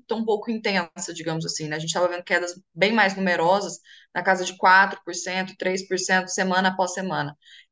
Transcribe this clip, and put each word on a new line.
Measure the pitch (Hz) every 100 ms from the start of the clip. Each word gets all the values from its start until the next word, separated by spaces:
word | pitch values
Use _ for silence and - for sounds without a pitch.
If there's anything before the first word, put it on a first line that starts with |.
| -
tão | 226
pouco | 226 208 233
intensa, | 220 220 190 175 - 180
digamos | 165 165 160 165
assim, | - 151
né? | 156
A |
gente | 160
tava | 196 180
vendo | 175
quedas | - 175 175 - _
bem | 160 202
mais | 226 196 190
numerosas, | 185 175 165 202 180 - _ - _
na | 175
casa | 190 185
de | 185 -
quatro | 190 185 196 -
por | -
cento, | 175 185 185 185 -
três | 185 190 190
por | 185
cento, | 185 185 180
semana | - 190 185 190
após | 190 180
semana. | 190 185 151 147 - _ - _